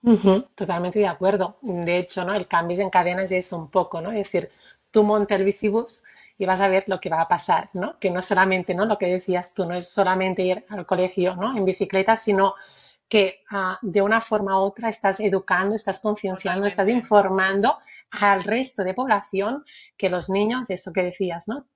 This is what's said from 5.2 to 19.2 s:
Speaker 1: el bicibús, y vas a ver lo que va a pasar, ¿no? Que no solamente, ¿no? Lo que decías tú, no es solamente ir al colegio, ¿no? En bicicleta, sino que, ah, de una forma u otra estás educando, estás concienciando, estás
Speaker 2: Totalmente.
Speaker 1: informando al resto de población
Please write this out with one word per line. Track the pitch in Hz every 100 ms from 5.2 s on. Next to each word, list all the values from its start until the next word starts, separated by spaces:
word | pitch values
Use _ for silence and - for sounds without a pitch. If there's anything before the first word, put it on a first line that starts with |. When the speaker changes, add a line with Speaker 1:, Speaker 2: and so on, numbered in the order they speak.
| 202 196
Speaker 1:
el |
bicibús, | 196 196 214 214 - - - - _ _
y | 190
vas | 185
a | 196
ver | 190 190
lo | 185
que | 165
va | 160
a | 160
pasar, | - - 165 -
¿no? | 185 208 -
Que | 196
no | 175
solamente, | 180 185 190 190 180
¿no? | 180 220
Lo | 220
que | 180
decías | 185 180 180 175
tú, | - 170
no |
es | 180 175
solamente | - 185 185 190 180
ir | 185 185 -
al | 208 170
colegio, | 180 180 190 175 180
¿no? | 214 254
En |
bicicleta, | 190 185 180 190 196 220
sino | - 196 196 - - - - _ _
que, | 214 190 - _
ah, | 202 185 190
de | 214 185
una | 196 220
forma | 226 214 196 190
u | 196
otra | 202 233
estás | 214 202 190
educando, | 214 190 - 180 196
estás | 214 - 180
concienciando, | 220 208 190 185 143 185 202
estás | 202 190
Speaker 2:
Totalmente. | 247 226
Speaker 1:
informando | 208 196 190 190 196 226 - - - _
al | - 208 196
resto | 180 226 262 -
de | 185
población | 190 262 202